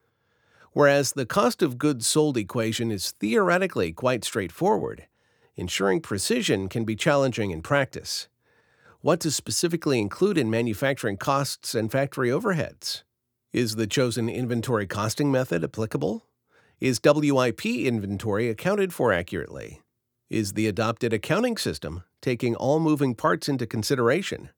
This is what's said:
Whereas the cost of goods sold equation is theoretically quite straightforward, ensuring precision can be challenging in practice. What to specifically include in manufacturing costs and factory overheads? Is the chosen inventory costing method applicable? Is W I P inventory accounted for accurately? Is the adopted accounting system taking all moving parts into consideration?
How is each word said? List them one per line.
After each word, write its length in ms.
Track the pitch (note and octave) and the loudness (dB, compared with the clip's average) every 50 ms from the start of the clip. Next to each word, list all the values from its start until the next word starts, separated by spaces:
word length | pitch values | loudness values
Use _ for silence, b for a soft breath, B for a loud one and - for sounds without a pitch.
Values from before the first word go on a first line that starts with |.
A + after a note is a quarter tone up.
| b b b b b b b b b b b b b b | b b b b b b b b b b b b b b
Whereas 400 | - C#3+ D3 C#3+ C#3+ C#3+ C#3 - | 2 6 6 8 6 6 4 0
the 140 | - C#3 B2+ | -2 -4 -4
cost 360 | - - G3+ G#3+ B3 - - | 0 2 2 2 2 2 2
of 160 | F#3 C#3 B2 B2 | 0 0 0 0
goods 280 | C#3+ D3+ C#3 A#2 A2+ | 0 0 0 0 -2
sold 300 | - - D#3 D3+ D3+ C3 | 0 2 2 2 2 2
equation 540 | A#2 G2+ - - B2 A2 A2+ G#2+ - A#2 A2+ | -2 -4 -2 -2 -2 0 0 -2 -2 -2 -2
is 220 | G#2+ F#2+ - - | -2 -4 -6 -8
theoretically 800 | - _ G3+ G#3+ A#3 A3+ F#3+ F3 E3+ F#3 F#3+ F3 - A#2 F#2 E2 | -6 _ -2 0 2 4 4 4 4 4 2 0 0 0 -2 -2
quite 320 | D#2+ - B2 B2 B2+ A2 - | -2 -2 0 0 0 0 -2
straightforward, 840 | - - A2+ F#2+ E2 - - E3 G3+ G#3+ F2+ - A1+ A1+ - - _ _ _ _ _ _ _ _ _ _ | -4 -4 -4 -4 -4 -4 -2 0 0 2 0 -2 -4 -8 -12 -16 _ _ _ _ _ _ _ _ _ _
ensuring 460 | - G2 F2 - - - - F#2 E3+ | -8 -6 -4 -2 0 2 2 2 2
precision 680 | - - A2 F#2+ - - A3+ B3 G3 - B2+ G2 F#2+ F#2 | 0 -2 -4 -2 0 0 0 0 2 0 0 0 -2 -2
can 160 | - A#2+ A2+ | -4 -4 -2
be 120 | A2 A2 | -2 -4
challenging 540 | - - D#3+ C#3+ C#3 C3+ C3 A2 A#2+ G#2+ G2 | 0 0 2 2 4 2 0 0 -2 -2 -4
in 100 | E2+ D#2+ | -4 -6
practice. 680 | - - C#3+ C#3+ C3 - - D#2+ - - - - - - _ b b b b b b b b b b b b b | -2 0 2 2 2 0 -6 -10 -10 -8 -8 -8 -8 -12 _ b b b b b b b b b b b b b
What 180 | - C#3 F3 E3+ | 0 2 2 2
to 100 | - D#3 | 0 -2
specifically 680 | C3 - - - A2 - - E3+ F3 E3 - D#3 C3 A#2 | -2 -2 -4 -4 -2 -2 0 0 -2 -2 0 2 2 2
include 380 | G#2 G2 - - F#3 G#3 G3 D#3+ | 2 0 0 0 0 2 2 2
in 100 | A#2+ A2 | 2 2
manufacturing 680 | A2 A2+ A#2+ A#2 G#2+ - C#3 C3+ C#3 - - G#2+ G2 - | 2 2 0 0 -2 0 0 -2 0 -2 -2 -4 -4 -2
costs 560 | - D3+ C3+ C#3 C#3 - - - - - - | 0 0 0 2 0 -2 -6 -8 -8 -4 -2
and 180 | A2+ G#2+ G#2+ | -2 -2 0
factory 380 | - C3+ C#3 C#3 - C#3+ B2+ A#2 | 0 0 -2 -2 -2 -2 0 0
overheads? 720 | B2+ F3 A#3+ G#3 F3+ D3+ - - - _ - - - - - _ _ _ _ _ _ _ _ _ | 0 0 0 0 0 0 -2 -4 -8 _ -10 -8 -8 -8 -12 _ _ _ _ _ _ _ _ _
Is 240 | - A#2+ B2 G#2+ A2 | -2 0 0 0 0
the 100 | A2+ A2 | -2 -2
chosen 420 | G#2 - C#3+ B2+ B2 A2 B2 A2+ A#2 | 0 0 0 0 0 0 -2 -2 -2
inventory 580 | E2 A2 B2+ A#2 B2 A#2 A2 C3 A#2+ G#2 G2+ | -2 -2 -2 -2 -2 -2 -2 0 0 -2 -2
costing 440 | - - G2+ G#2+ A2 - - D3 C#3+ | -2 -2 -2 -2 -2 0 0 0 2
method 320 | C3 B2+ B2+ - - E2+ | 2 2 0 0 -2 -2
applicable? 600 | - - - G#2+ A2 G#2+ - C3+ D3+ F3+ A3+ A3+ - _ _ _ _ b b b b b b b | -2 -4 -4 -4 -4 -4 -2 -2 -2 -2 -2 -4 -8 _ _ _ _ b b b b b b b
Is 180 | B2 C3 B2 - | 0 0 0 4
W 360 | - D3+ D3 D3+ D3+ C#3+ C#3 | 6 6 6 6 4 4 4
I 140 | B2+ B2+ A#2+ | 4 4 2
P 360 | A#2 - - A3 B3 A#3+ - | 0 -2 -2 -4 -2 0 0
inventory 600 | C3 A#2+ A2 G2 G2 G2+ F#2 - A2 G2 G#2+ A#2+ A#2 | 0 0 0 -2 -4 -4 -4 -4 -2 -2 0 0 -2
accounted 460 | A2 - - F3+ G#3 G#3 G3 F#3 - | -2 -2 -2 0 2 2 0 0 0
for 180 | - C3+ A2+ | 0 2 2
accurately? 720 | F#2 E2+ F2 - - E2 - - - C2+ G#1+ G#1+ - - _ _ _ _ _ _ _ _ _ - | 2 2 0 -2 -6 -6 -6 -8 -10 -12 -14 -14 -16 -20 _ _ _ _ _ _ _ _ _ -4
Is 240 | - A2+ G#2+ G2 G2 | -2 -2 -2 -2 -2
the 120 | G#2+ A2 | -2 -2
adopted 460 | G#2+ F#2 A2+ A2 A#2 A2+ - B2 A2+ | 0 0 0 0 -2 -2 -2 -2 0
accounting 440 | A2+ G#2 - - D#3+ G#3 B3 B3 A3+ | 0 -2 0 0 0 2 0 0 -2
system 480 | - - G#2 D#2+ - - D2+ D#2+ F2+ - _ _ _ | -2 -4 -4 -4 -4 -6 -8 -10 -10 -12 _ _ _
taking 360 | - C3 B2 A#2 B2+ A#2+ A2+ | -4 -4 -2 0 0 -2 0
all 240 | - - C3 D3+ D#3 | 0 0 2 2 4
moving 340 | E3 D#3 D3+ C#3 C#3+ C3 A#2 | 4 2 2 2 2 0 0
parts 340 | - - D#3 F3+ - - D3 | 0 0 0 0 0 0 -2
into 180 | C#3 B2 B2 | -2 -2 -2
consideration? 840 | G#2 - A2 G#2 - C#3+ B2+ A#2 A#2 C#3 F#3+ G2+ - - - - - - | -4 -4 -2 0 0 2 4 4 4 4 2 0 -4 -8 -8 -10 -14 -20